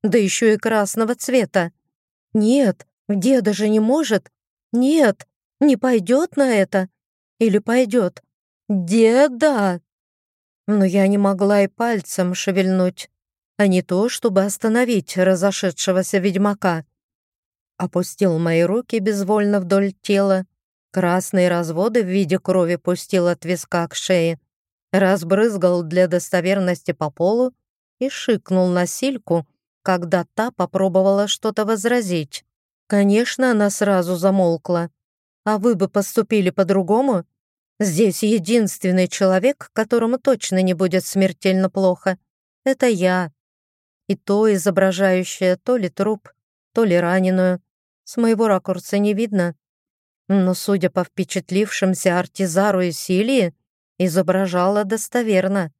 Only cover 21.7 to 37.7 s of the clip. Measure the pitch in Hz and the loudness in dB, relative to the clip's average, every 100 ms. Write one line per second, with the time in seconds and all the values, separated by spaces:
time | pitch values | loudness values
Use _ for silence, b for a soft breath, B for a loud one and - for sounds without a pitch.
21.7 | 160 214 233 190 190 180 185 - 185 170 | -2 0 0 0 -2 0 -2 0 0 0
22.7 | 175 - 180 - 190 175 175 160 180 - | -2 -2 -4 -2 0 0 -2 -4 -6 -4
23.7 | 180 170 - - 185 165 165 _ _ _ | -4 -4 -8 -2 0 0 -4 _ _ _
24.7 | _ _ 185 190 190 165 196 226 202 180 | _ _ 0 2 0 0 2 2 2 0
25.7 | 180 165 175 180 175 - 180 175 202 180 | 0 -2 0 2 0 -2 -2 0 0 -2
26.7 | 175 - 170 151 - 175 226 254 _ _ | -4 -6 -6 -6 -2 0 0 -2 _ _
27.7 | _ _ _ 262 - - 220 - 185 180 | _ _ _ -6 -6 -2 -4 0 0 0
28.7 | 180 180 - 262 262 - 170 151 _ _ | 0 -2 -2 -4 -6 -4 -4 -4 _ _
29.7 | _ - 180 175 180 170 - 226 - 180 | _ -2 -2 0 -2 -2 -4 -6 -4 -4
30.7 | 190 190 180 190 196 202 - 247 220 214 | 0 0 2 2 2 0 -2 -4 -2 -2
31.7 | 220 208 247 202 175 147 - _ _ _ | -2 0 -2 -2 -4 -6 -12 _ _ _
32.7 | _ _ 208 202 208 247 - 254 220 208 | _ _ 2 4 2 0 0 0 2 0
33.7 | 196 202 190 175 180 190 196 180 165 - | 0 0 2 0 0 0 2 2 0 -2
34.7 | 175 170 _ _ _ _ _ - 214 226 | -4 -4 _ _ _ _ _ -4 0 0
35.7 | 208 190 202 196 - - 214 180 175 175 | 0 0 -2 -2 -4 0 0 0 0 0
36.7 | 196 175 214 277 202 - _ _ _ _ | 0 0 0 0 -2 -4 _ _ _ _